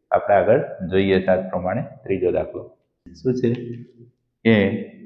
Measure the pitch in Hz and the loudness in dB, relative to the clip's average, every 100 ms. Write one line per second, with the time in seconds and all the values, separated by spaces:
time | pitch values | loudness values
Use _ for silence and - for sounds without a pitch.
0 | - 98 - 101 92 131 - - 87 95 | -2 0 4 4 4 2 0 -8 -2 0
1 | 98 95 95 92 - 92 90 110 160 - | 4 2 2 0 -2 -6 -4 -4 -6 -10
2 | - 95 87 80 78 - - _ _ _ | -6 -2 0 -2 -4 -10 -16 _ _ _
3 | - 90 127 127 120 120 120 117 - - | -20 -8 -4 -2 -2 -2 -6 -14 -16 -20
4 | - _ _ _ 113 110 98 - - - | -20 _ _ _ 2 4 2 -2 -8 -16